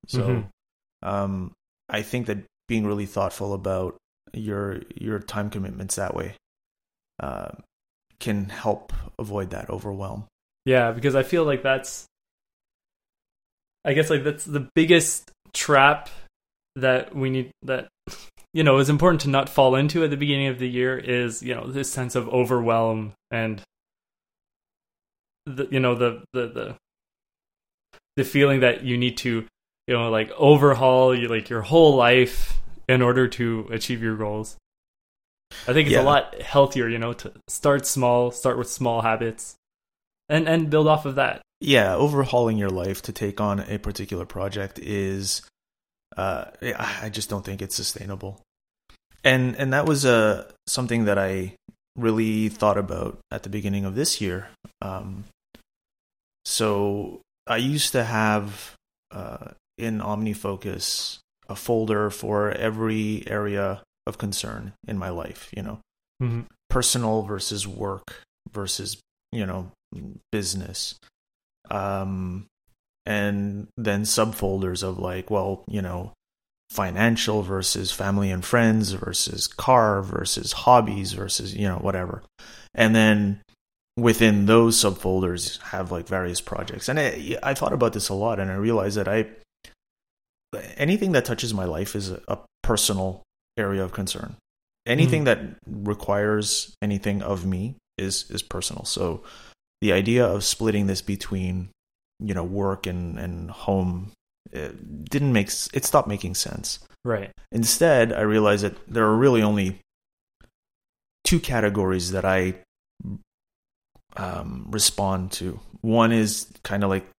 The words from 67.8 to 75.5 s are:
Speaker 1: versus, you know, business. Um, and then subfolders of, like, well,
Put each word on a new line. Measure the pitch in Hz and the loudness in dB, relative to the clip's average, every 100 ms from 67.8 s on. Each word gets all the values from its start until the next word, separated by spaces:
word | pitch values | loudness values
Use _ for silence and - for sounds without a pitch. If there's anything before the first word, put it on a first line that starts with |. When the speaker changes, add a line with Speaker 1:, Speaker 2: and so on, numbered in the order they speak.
| 101 101 - - - _ - | -8 -8 -12 -20 -20 _ -16
Speaker 1:
versus, | 104 98 - 98 - _ _ _ | -10 -6 -6 -8 -12 _ _ _
you | 110 98 | -6 -6
know, | 90 90 - _ 92 69 - _ | -6 -10 -16 _ -16 -16 -16 _
business. | 107 92 95 90 92 - - _ _ _ _ _ _ - | -4 -4 -6 -8 -8 -10 -12 _ _ _ _ _ _ -8
Um, | 107 98 98 95 95 92 90 101 _ _ _ _ _ - | -4 -4 -4 -4 -4 -6 -8 -12 _ _ _ _ _ -6
and | 104 101 101 101 101 104 - | -2 0 -2 -4 -6 -10 -6
then | 107 101 | -2 -2
subfolders | 107 - 110 - 101 95 92 90 | 0 0 0 0 -2 -2 -2 -4
of, | 95 92 | -6 -6
like, | 92 92 - | -6 -6 -4
well, | 104 95 | -2 -2